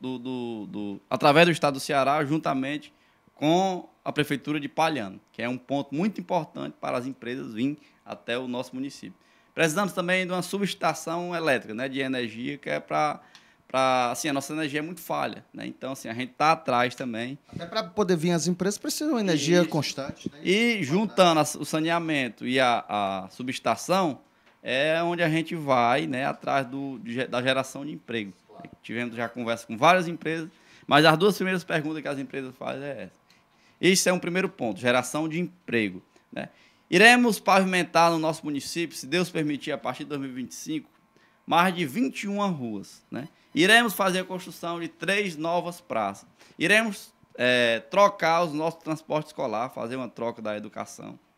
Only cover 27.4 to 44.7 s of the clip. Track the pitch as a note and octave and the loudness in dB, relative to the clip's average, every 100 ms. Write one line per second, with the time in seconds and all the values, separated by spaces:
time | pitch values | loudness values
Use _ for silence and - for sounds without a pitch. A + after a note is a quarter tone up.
27.4 | B2 C3+ B2+ C3+ D3 E3 - A#2 G2+ F#2 | 0 0 -2 -8 -10 -12 -6 -6 -6 -12
28.4 | _ - F2 - - A2 A#2+ A2+ A#2 B2 | _ -20 -20 -20 -10 -6 -6 -4 -6 -4
29.4 | A#2 A2+ - A2+ D3+ F#3 E3+ E3+ D#3 D#3+ | -4 -4 -6 2 4 6 2 -4 -6 -6
30.4 | E3 _ _ - - C#3 D#3+ D#3 G3+ F#3 | -8 _ _ -20 4 8 8 8 4 4
31.4 | F#3 F#3 - E3+ D3+ D#3 C#3+ C#3+ C3 C#3 | 0 0 0 -2 -2 -6 -6 -6 -6 -8
32.4 | C3 B2+ B2+ C3 C#3+ B2+ F#2+ _ _ _ | -10 -10 -8 -8 -8 -10 -12 _ _ _
33.4 | _ _ _ _ E3+ F#3 - F3+ F3 F3 | _ _ _ _ 2 4 4 0 0 -2
34.4 | F#3 - A#2+ G2 B2 B2 B2 D3+ D#3+ D#3 | -2 -2 -4 0 2 2 2 -4 -2 -2
35.4 | F3 - - A#2 G#2 F#2 _ _ _ - | -4 -8 -2 0 0 -4 _ _ _ -10
36.4 | - _ _ _ _ F3 A3 B3 A#3+ G3+ | -10 _ _ _ _ 6 8 8 6 2
37.4 | - F#3+ F#3+ F#3 F3 E3 E3+ E3 D#3 D#3 | 4 4 4 0 2 4 6 4 0 -2
38.4 | D3+ C#3+ - E3+ E3+ - C3 E3 F3+ F3 | -4 -6 -6 -6 -6 -6 -2 0 0 -2
39.4 | D3+ C#3+ - C#3 B2 C3 D3 C#3+ C3+ B2+ | -2 -4 -4 -4 -4 -6 -6 -8 -8 -8
40.4 | A#2+ - - D#3 - _ _ _ _ _ | -10 -12 -8 -8 -8 _ _ _ _ _
41.4 | - D#3 F3+ F3 D#3 B2+ C4 - G3+ G3+ | 0 2 2 2 -4 -2 -2 -4 -6 -2
42.4 | G3+ D#3+ A#2+ G#2 G2 - _ A2+ C#3+ _ | -2 -2 -6 -8 -12 -20 _ -12 -12 _
43.4 | _ - F3+ A3+ A#3+ F#3 F#3+ F#3 F#3 F#3 | _ 2 6 6 4 0 0 0 -4 -10
44.4 | F3+ E3 E3+ | -12 -12 -8